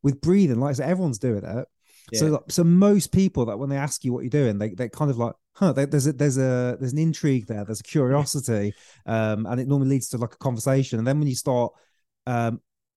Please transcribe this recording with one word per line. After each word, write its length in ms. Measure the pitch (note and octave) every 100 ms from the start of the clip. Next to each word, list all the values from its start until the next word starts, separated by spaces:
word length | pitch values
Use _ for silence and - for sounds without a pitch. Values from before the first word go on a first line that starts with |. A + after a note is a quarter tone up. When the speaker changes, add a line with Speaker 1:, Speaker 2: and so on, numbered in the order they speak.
Speaker 1:
with 180 | C#3 C3+
breathing, 400 | D#3 G3 F3+ A#2
like 100 | C#3
I 20 |
said, 140 | C3+ C#3
everyone's 280 | F#3 F3 A2+
doing 260 | B2+ G#2
it. 240 | E2+ A2+ - _ _ _ _
So, 120 | A2+ D#3
Speaker 2:
Yeah. 60 |
Speaker 1:
like, 100 | D3+ -
so 160 | -
most 480 | E3+ F3+ G3+ G#3 -
people 340 | F#3 F#3+ C#3+ A#2
that 120 | G#2
when 100 | C#3
they 80 | C#3
ask 280 | C#3+ -
you 80 | B2+
what 100 | B2
you're 80 | B2+
doing, 280 | D3 B2+ G2+
they, 120 | G#2+
they 180 | F#2 B2
kind 220 | - D3
of 80 | A#2+
like, 160 | A#2 - _
"Huh," 200 | - F#3+
they, 120 | C3+
there's 220 | C#3 D3 C3+
a, 60 |
there's 260 | C3 D3 C3
a, 380 | C3 B2+ B2 -
there's 120 | C3
an 60 | D3
intrigue 480 | E3 D3+ D#3 C3 G#2
there, 180 | G#2+
there's 160 | G2+ G#2+
a 40 |
curiosity, 880 | - D#3+ B2+ C#3 C#3+ D3 B2+ G#2+ G#2 - - _ -
um, 400 | A2 A2 G#2+ A2
and 140 | B2
it 80 | C3
normally 220 | C#3 C3+
leads 180 | C#3 -
to, 80 | A#2+
like, 160 | A#2
a 40 | -
conversation. 600 | C#3 A#2 C3+ C3+ C3 A2+
And 80 | A#2
then 120 | D3
when 100 | D3
you 80 | B2
start, 360 | - B2 A#2+ - _ _ _ _ -
um, 340 | A#2+ A#2 A#2 _ _ _